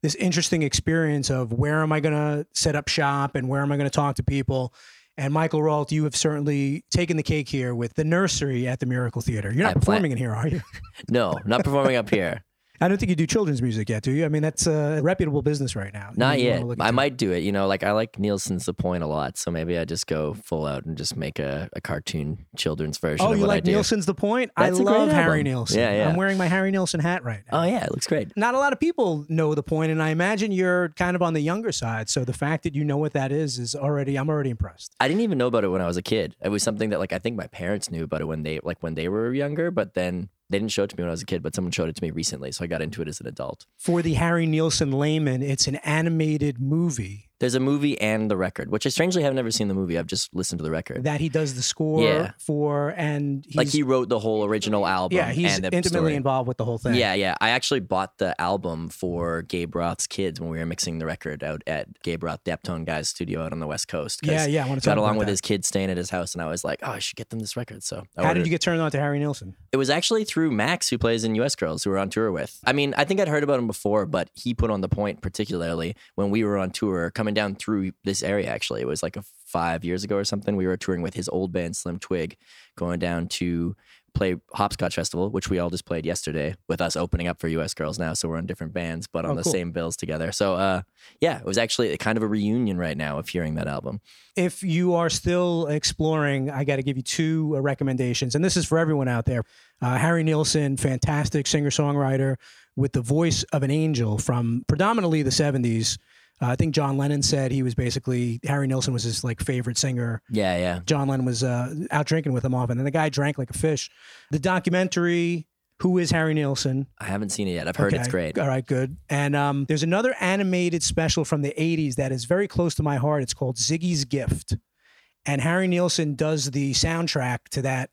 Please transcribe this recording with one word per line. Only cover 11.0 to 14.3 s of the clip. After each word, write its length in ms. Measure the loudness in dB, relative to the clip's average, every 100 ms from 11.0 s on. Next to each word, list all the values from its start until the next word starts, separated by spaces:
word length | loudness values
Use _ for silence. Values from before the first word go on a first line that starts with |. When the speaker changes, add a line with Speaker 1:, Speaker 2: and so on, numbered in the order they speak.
| 0
Speaker 2:
No, 240 | 2 2 0
not 200 | 2 2
performing 320 | 2 2 4 2
up 120 | 2
here. 340 | 0 0 -4 _ _ _ _
Speaker 1:
I 60 | 2
don't 100 | 2
think 140 | 2
you 60 | 2
do 100 | 2
children's 340 | 2 2 0
music 280 | 0 0 -2
yet, 160 | -2
do 80 | 0
you? 120 | 0
I 40 |
mean, 120 | 2